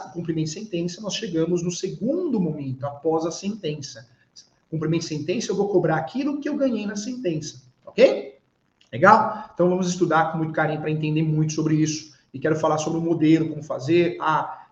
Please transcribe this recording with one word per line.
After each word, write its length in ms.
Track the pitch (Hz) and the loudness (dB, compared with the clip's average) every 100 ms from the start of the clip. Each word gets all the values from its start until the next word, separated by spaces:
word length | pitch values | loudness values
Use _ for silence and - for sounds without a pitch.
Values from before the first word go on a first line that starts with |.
| - | -8
cumprimento 360 | 170 165 156 156 | -6 -4 -2 -4
de 60 | |
sentença, 460 | - - 170 175 - | -6 -6 -4 -4 -6
nós 140 | 202 | -8
chegamos 480 | - 214 160 170 175 | -6 -2 0 0 0
no 80 | 175 | -2
segundo 720 | - 180 151 220 349 349 220 | -4 -6 -4 -2 -2 0 0
momento, 440 | 160 147 135 123 | 0 -4 -6 -6
após 400 | - - 160 160 | -8 -4 0 0
a 60 | 165 | -2
sentença. 760 | - 196 220 156 151 - 113 - _ _ - _ _ _ | -4 -8 -6 -6 -8 -10 -16 -20 _ _ -20 _ _ _
Cumprimento 340 | 160 156 165 | -4 0 -2
de 60 | - | -2
sentença, 440 | 151 165 214 - | -4 -2 -2 -2
eu 40 | 190 | -2
vou 120 | 202 | 2
cobrar 280 | 185 226 208 | 2 2 0
aquilo 440 | - 247 294 285 | -2 -4 -4 -4
que 80 | 294 | -4
eu 80 | 269 | -2
ganhei 280 | 269 214 | 0 0
na 120 | 208 - | -4 -6
sentença, 680 | 254 247 180 151 - - - _ - | -8 -6 -4 -4 -8 -14 -20 _ -6
ok? 520 | - 254 - - - _ _ _ _ _ | 4 4 4 -8 -18 _ _ _ _ _
Legal? 580 | 117 185 196 - - - | 4 8 8 6 -4 -6
Então, 160 | - 180 | 2 2
vamos 180 | 180 180 | 2 0
estudar 440 | - 160 156 156 | 0 2 4 2
com 60 | 165 | 0
muito 140 | 156 | -2
carinho 280 | - 151 151 | 0 0 -2
pra 100 | 156 | -2
entender 320 | 156 151 151 | -2 0 2
muito 300 | 160 156 156 | 2 2 0
sobre 240 | - 156 156 | 0 2 2
isso. 360 | 151 - - _ _ | 2 -2 -10 _ _
E 60 | 135 | -4
quero 160 | 156 156 | -2 0
falar 220 | 156 156 | 2 0
sobre 200 | 165 165 | 0 -2
o 40 | |
modelo, 460 | 165 151 156 160 - | 0 2 6 6 2
como 140 | - | -6
fazer, 560 | - - 127 175 170 - | -8 -6 2 2 2 0
a 460 | 156 151 - - - | 0 0 -2 -10 -16